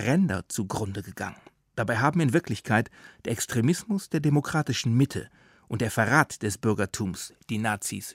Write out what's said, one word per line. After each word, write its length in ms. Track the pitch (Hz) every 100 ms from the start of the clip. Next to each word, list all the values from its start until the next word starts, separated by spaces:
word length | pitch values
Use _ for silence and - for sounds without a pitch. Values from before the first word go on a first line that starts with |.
| 104
Ränder 420 | 160 190 92 -
zugrunde 540 | - 95 - 104 101
gegangen. 380 | 95 90 98 - - _ _
Dabei 240 | - 113 113
haben 220 | 147 170
in 120 | 147
Wirklichkeit 560 | 156 - 113 - 110 117 - - -
der 80 | -
Extremismus 800 | 120 - 120 123 175 - 202 -
der 100 | 160
demokratischen 760 | 147 147 - 160 147 120 123 120
Mitte 320 | 139 85 - _ _ _ -
und 120 | 113
der 100 | 113
Verrat 540 | - 107 147 - -
des 140 | 107 -
Bürgertums 760 | 113 101 98 - 101 85 - - -
die 80 | 110
Nazis 560 | 110 104 - 101 -